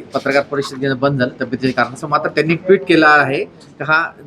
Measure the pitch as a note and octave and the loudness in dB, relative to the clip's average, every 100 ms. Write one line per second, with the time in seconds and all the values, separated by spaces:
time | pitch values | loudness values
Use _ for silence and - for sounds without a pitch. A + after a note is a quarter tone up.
0 | - C3+ C3+ C#3 C#3 C#3 C#3 C3 C#3 C3 | -4 -6 0 0 0 -4 -6 -4 -4 0
1 | C#3 C#3+ B2+ - B2 A#2+ C3 B2 A#2 B2+ | 0 0 -4 -4 -8 -4 -2 -2 -2 -4
2 | D#3 D3 D#3 - D#3+ E3 F#3 G3 F#3+ E3 | -4 -4 -2 -2 0 0 2 2 4 4
3 | D#3 D3 C3+ D3 G#3 - - - C#3+ D#3 | 6 6 4 -2 -6 -12 -20 -10 -2 -2
4 | E3 - | -2 -10